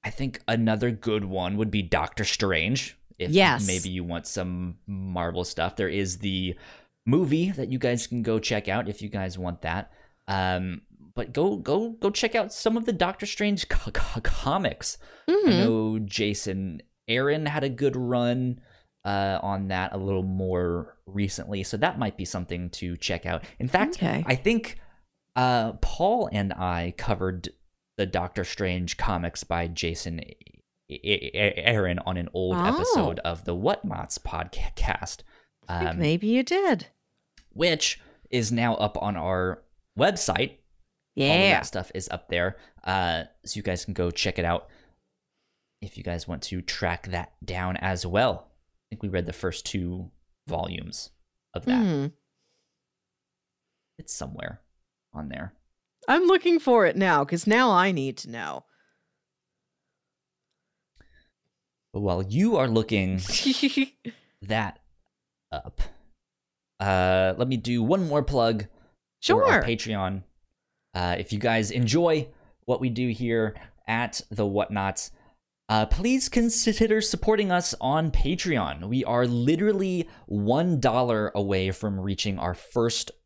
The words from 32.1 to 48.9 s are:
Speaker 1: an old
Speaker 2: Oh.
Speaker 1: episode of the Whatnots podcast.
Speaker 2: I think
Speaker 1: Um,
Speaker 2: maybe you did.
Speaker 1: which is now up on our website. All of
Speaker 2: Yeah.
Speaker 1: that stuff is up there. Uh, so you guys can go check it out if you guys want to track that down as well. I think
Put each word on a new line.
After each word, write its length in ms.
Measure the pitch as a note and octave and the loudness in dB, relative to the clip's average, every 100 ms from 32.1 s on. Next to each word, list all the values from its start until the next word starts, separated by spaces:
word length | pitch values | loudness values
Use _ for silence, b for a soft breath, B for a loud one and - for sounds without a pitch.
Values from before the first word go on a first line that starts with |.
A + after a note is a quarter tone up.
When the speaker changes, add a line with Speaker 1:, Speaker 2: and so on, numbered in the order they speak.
| F2+ | -4
Speaker 1:
an 100 | F2 | -4
old 240 | G2 F#2 F3 | -2 0 2
Speaker 2:
Oh. 80 | F#3 | 2
Speaker 1:
episode 540 | C#4+ A#4+ F#4+ D#3 F2 | 2 2 2 2 -2
of 260 | - E2+ - | -6 -6 -6
the 100 | F2 | -2
Whatnots 600 | B2 G#3 G3 - - - | -2 -2 -4 -8 -6 -8
podcast. 1040 | - D#2+ - - - - - - - - - b b _ - | -6 -8 -6 -2 -4 0 0 0 -6 -10 -16 b b _ -8
Speaker 2:
I 100 | F2 | -4
think 120 | E2+ | -2
Speaker 1:
Um, 80 | F3 | 0
Speaker 2:
maybe 280 | D#3 E3+ G#3 | 0 0 2
you 140 | B3 | 0
did. 440 | B3+ F4+ G4 G#3+ - _ _ _ _ - _ | 0 0 2 0 -2 _ _ _ _ -20 _
Speaker 1:
which 480 | - E3+ D#3 - - b b - | 0 0 2 -2 -4 b b -4
is 200 | B2+ G#2+ | -2 0
now 220 | A#2 A#2+ A2+ | 0 0 2
up 220 | G#2 - | 0 0
on 140 | G2+ F#2+ | -4 -2
our 480 | E2 F#2 F#2 - _ _ _ - | 0 0 0 -4 _ _ _ 2
website. 600 | D#3+ F#3 - F2 - - _ _ _ _ _ - | 2 2 -2 0 -2 -4 _ _ _ _ _ 0
All 60 | |
of 60 | C3+ E3 | 4 6
Speaker 2:
Yeah. 100 | G3 E3+ | 6 4
Speaker 1:
that 60 | - | 0
stuff 240 | F#2+ F#2 | -6 -6
is 160 | - - | -8 -8
up 180 | F#2 - | -8 -4
there. 280 | F2 F2+ F#2 b b | 0 0 -4 b b
Uh, 420 | - F#2+ F2 E2 D2+ _ - | -2 0 0 -2 -4 _ -10
so 100 | - | -6
you 40 | |
guys 240 | G2+ F2+ - | -4 -4 -4
can 80 | |
go 160 | F#2+ F2 | -2 -2
check 260 | E2+ G2+ F#2 | 0 -2 0
it 40 | E2+ | 0
out 220 | F2 - b b b _ _ _ _ _ _ _ _ | 0 -4 b b b _ _ _ _ _ _ _ _
if 140 | G2+ - | -16 -12
you 80 | |
guys 240 | F#2 E2+ F2 | -8 -8 -6
want 140 | E2 | -8
to 180 | - F#2 | -6 -8
track 440 | - - F2+ F2 - | -6 -4 -2 -4 -6
that 220 | F2 F2 _ - | -8 -8 _ -10
down 320 | F2+ F#2 F#2 | -6 -4 -2
as 280 | F#2+ F#2 F2+ | -2 -2 0
well. 420 | G2 B2 F2+ - | 2 2 -2 -10
I 340 | _ _ _ | _ _ _
think 120 | _ | _